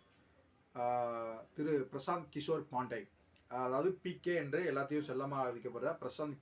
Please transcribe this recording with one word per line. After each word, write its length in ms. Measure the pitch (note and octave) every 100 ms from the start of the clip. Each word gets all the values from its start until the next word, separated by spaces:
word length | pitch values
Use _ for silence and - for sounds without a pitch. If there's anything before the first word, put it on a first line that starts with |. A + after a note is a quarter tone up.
| - - - - - _ _ B2+
ஆ, 360 | B2 B2 A#2+ A#2 A2+ A2+ -
திரு 360 | - D3+ D3 C3
பிரசாந்த் 340 | C#3 - F3+ D#3
கிஷோர் 320 | D3 C#3 A#2 -
பாண்டே, 380 | B2+ B2 A#2 G2+ - _ - -
அதாவது 520 | B2 B2+ C3 F3 F#3
பி 180 | F3+ D#3+
கே 140 | F3 E3+
என்று 380 | C#3+ D3+ F3+
எல்லாத்தையும் 340 | C#3 C#3 D3+ D3
செல்லமா 280 | B2+ C#3 C#3
அழைக்கப்படுற 580 | B2+ A#2+ B2+ A#2 C3 E3
பிரசாந்த் 360 | B2+ - D3+ C#3